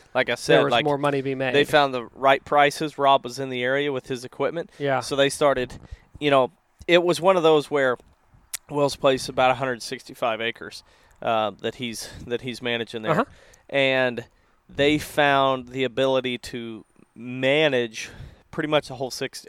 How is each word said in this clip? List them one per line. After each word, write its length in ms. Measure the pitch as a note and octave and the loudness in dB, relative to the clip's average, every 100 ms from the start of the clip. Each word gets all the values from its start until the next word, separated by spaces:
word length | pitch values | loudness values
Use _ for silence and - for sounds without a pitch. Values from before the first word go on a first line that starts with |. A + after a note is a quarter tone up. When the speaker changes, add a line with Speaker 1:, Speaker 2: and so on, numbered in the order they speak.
| _ B2+ | _ -2
Speaker 1:
like 120 | B2 | -2
I 80 | A#2+ | -2
said, 220 | - C#3 | 2 4
Speaker 2:
there 60 | C#3 | 4
was 60 | |
Speaker 1:
like, 120 | A#2+ | 2
Speaker 2:
more 140 | D3 C#3+ | 0 0
money 220 | C#3+ C#3+ | 0 -2
to 40 | |
be 120 | C3+ C3 | -4 -4
made. 180 | C3 | 0
Speaker 1:
they 100 | C#3+ | 2
found 300 | D3 D3+ C#3+ | 4 4 2
the 120 | B2+ A2+ - | -2 -8 0
right 280 | C3+ C#3 | 2 2
prices. 540 | - D3 C#3+ - D#3 - | 2 4 4 2 -8 0
Rob 260 | C#3 C#3 | 4 4
was 140 | B2 A#2+ | 2 -10
in 140 | C3+ | -8
the 120 | B2+ | -4
area 280 | B2 C3+ C#3+ | -2 -2 -2
with 160 | C3 - | -6 -6
his 180 | C3 B2 | -10 -8
equipment. 460 | - C#3 E3 - - | -4 -4 -4 -10 -6
Speaker 2:
Yeah. 220 | C#3+ C3 | -2 -2
Speaker 1:
So 140 | B2+ C#3 | -2 0
they 140 | C#3 | 0
started, 500 | - D3 C3 B2 - - - _ - | 2 0 2 -4 -10 -18 -20 _ -4
you 120 | D3 | 2
know, 200 | C#3 B2+ _ _ _ - | 4 2 _ _ _ 2
it 160 | E3+ | 4
was 180 | F3 D3 | 4 2
one 160 | F3 F#3 | 2 4
of 60 | |
those 260 | D#3+ D#3 C#3 | 6 4 2
where 260 | D3 C3 A#2+ _ _ _ _ _ - - | 0 0 -2 _ _ _ _ _ -16 -8
Will's 240 | D3 C#3+ - | 0 0 2
place 340 | C#3+ C3 - | 2 2 -2
about 220 | C3+ B2+ | 0 2
a 20 | |
hundred 300 | B2 C3+ A#2+ | 2 -2 -6
sixty-five 580 | - B2+ - C#3 B2 A2 | -8 -12 -14 -6 -4 -2
acres, 420 | A2+ A#2 F#2+ - - _ _ - | -4 -6 -12 -18 -20 _ _ -8
uh, 300 | - A2+ G#2+ F#2+ | -2 0 -2 -4
that 140 | A2+ - | -8 -6
he's, 340 | B2 A2 - - G#2+ | -8 -10 -12 -14 -8
that 160 | A#2+ | -6
he's 180 | B2 A2+ | -6 -8
managing 440 | B2 A#2 A2+ A#2 | -4 -4 -6 -6
there. 80 | A2 | -2
Speaker 2:
Uh-huh. 140 | D#3+ C4 - - _ - | -2 -2 -8 -20 _ -4
Speaker 1:
And 560 | C#3 C3+ C3 B2+ A#2 A#2+ _ _ _ _ | 0 2 2 0 -2 -12 _ _ _ _
they 300 | - C#3+ D3+ | 0 2 2
found 680 | D3 - C#3+ C#3 C3+ C3 B2 | -2 0 4 4 2 0 -4
the 140 | B2+ | -4
ability 560 | C3 A2+ C3+ C3 B2+ B2 | -4 0 2 2 0 -6
to 460 | - B2 A#2 A2 - _ _ - | -8 -12 -12 -14 -18 _ _ -18
manage 920 | A#2+ B2+ C3 D3 D#3 C3 A#2 A2 - - - - _ | -12 -2 2 2 2 0 -2 -6 -16 -16 -20 -20 _
pretty 180 | - D3+ | -8 0
much 200 | D3+ - | 0 -2
the 80 | B2 | -10
whole 160 | C3 | -10
six, 340 | - C3 - | -8 -10 -10